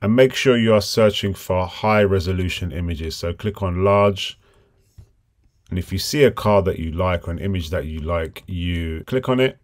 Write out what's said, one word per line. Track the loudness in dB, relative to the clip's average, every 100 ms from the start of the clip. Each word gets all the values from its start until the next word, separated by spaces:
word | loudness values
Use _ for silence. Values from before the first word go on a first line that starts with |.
and | 2 4
make | 4
sure | 4 2 4
you | 4
are | 4
searching | 2 2 2 2 -4
for | -4 -4 -2 -4
high | -4 0 4
resolution | 4 2 0 -2 -4 -4 -6
images. | -4 -4 -4 -8 -6
So | -6
click | -6 -6 -4
on | -4 0
large. | 2 4 2 0 -8 -12 _ _ _ _ _ -20 -20 _ _ _ _ _ -8
And | -6
if | -4
you | -4
see | -2 4
a | 4
car | 4 2 4
that | 2 -2
you | -4
like | -2 0 -2 -4
or |
an | -6
image | -4 -4 -4
that | -6
you | -6 -8
like, | -4 -4 -4 -10 -10
you | -6 -4 -4 -4 -6 -4
click | -4 0
on | 0
it | 0 -2